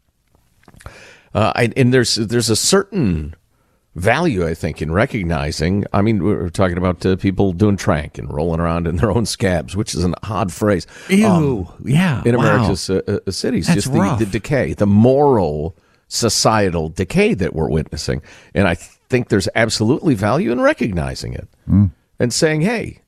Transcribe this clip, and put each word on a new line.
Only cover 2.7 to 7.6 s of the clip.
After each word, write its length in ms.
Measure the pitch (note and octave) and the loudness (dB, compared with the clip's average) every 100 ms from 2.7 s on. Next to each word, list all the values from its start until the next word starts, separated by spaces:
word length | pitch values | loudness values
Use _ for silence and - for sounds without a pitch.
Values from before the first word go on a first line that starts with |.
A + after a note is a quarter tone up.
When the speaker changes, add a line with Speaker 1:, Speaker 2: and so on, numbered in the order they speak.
| G3 - G3 G#2 D#2 D2+ - _ _ _ _ _ D#2 | 2 0 -2 0 -2 -4 -12 _ _ _ _ _ -2
Speaker 2:
value, 520 | G2 C#3 F3 F#2+ E2 | 0 2 0 0 -2
I 60 | |
think, 280 | E2+ E2 - | -2 -6 -4
in 100 | D#2 | -2
recognizing, 960 | F2+ C3 A2+ E2+ D#2 D2 - D#2+ G2+ - | 0 0 -2 -2 -2 -4 -2 -2 -2 -2
I 80 | G2+ | 0
mean, 220 | A2 G#2+ | 2 0
we're 260 | F#2 F#2 F2 | 0 -2 -4
talking 280 | - F#2 F2 | -2 0 0
about, 280 | F2+ F2 F#2 | -2 0 0
uh, 100 | F#2 | 0
people 380 | G2 F#2+ G2 | 0 0 0
doing 220 | E2+ | 2